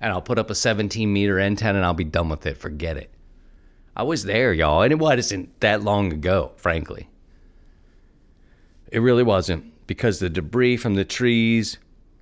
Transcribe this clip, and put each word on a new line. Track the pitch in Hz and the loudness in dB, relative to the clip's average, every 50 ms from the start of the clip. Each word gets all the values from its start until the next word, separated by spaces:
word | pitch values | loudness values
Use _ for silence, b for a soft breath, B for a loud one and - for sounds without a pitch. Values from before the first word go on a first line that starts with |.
and | - 110 | -6 -4
I'll | 92 92 - | -4 -4 -4
put | - 123 110 | -2 -2 -2
up | 107 - | -2 -2
a | 101 | -4
seventeen | - - 117 110 101 104 101 - 113 110 104 101 | -2 0 0 0 0 -2 -4 -2 -2 0 0 2
meter | 98 101 101 98 95 | 2 2 2 2 2
antenna, | 98 101 104 101 110 107 98 | 2 0 0 0 0 0 0
and | 98 92 | 2 2
I'll | 87 82 | 0 0
be | 82 85 | -2 -4
done | 78 - 85 85 | -2 -2 -2 -2
with | 80 78 - - | -2 -4 -4 -6
it. | 78 - | -8 -8
Forget | - - 82 76 73 85 82 78 | -8 -12 -12 -10 -8 -6 -6 -8
it. | 67 - - - - b b b b b b b b b b b b b b b | -8 -12 -16 -20 -20 b b b b b b b b b b b b b b b
I | - | -6
was | 117 147 165 131 101 | -4 -4 -4 -4 -2
there, | 95 101 113 131 120 | -2 0 2 2 2
y'all, | 90 78 80 76 76 85 | 2 2 2 4 4 4
and | 107 135 | 4 4
it | 156 | 2
wasn't | 156 156 156 135 120 113 - 104 92 87 - - - | 2 2 2 2 2 0 -4 -4 -6 -8 -10 -6 -2
that | 120 107 107 104 104 | 0 0 0 0 0
long | 104 104 101 101 90 | 0 0 2 0 0
ago, | 78 76 73 90 95 92 67 - - | -2 -2 0 0 0 0 0 -4 -8
frankly. | - - 87 82 82 78 - - - - - - _ - b b b b b b b b b b b b b b b b b b b b b b b b b b b b b b b b b | -4 -2 -2 -2 -2 -4 -8 -12 -16 -16 -20 -20 _ -20 b b b b b b b b b b b b b b b b b b b b b b b b b b b b b b b b b
It | - | -2
really | 113 117 127 123 120 | 2 4 4 4 4
wasn't, | 123 113 101 92 85 95 85 76 - - - - - | 4 4 4 2 2 0 -2 -4 -4 -12 -20 -18 -10
because | - - - - 113 92 | -10 -6 -2 0 0 0
the | - 95 87 | 0 -2 -2
debris | 78 90 78 73 110 123 123 123 123 | -2 -4 -6 -2 0 2 2 2 2
from | 117 - 117 101 | 0 0 0 0
the | 98 92 | 0 0
trees, | - - - 127 120 117 113 113 113 113 113 104 - - - - _ - - - _ _ _ | -2 -2 0 0 2 2 4 2 2 2 2 0 -2 -8 -14 -20 _ -20 -20 -20 _ _ _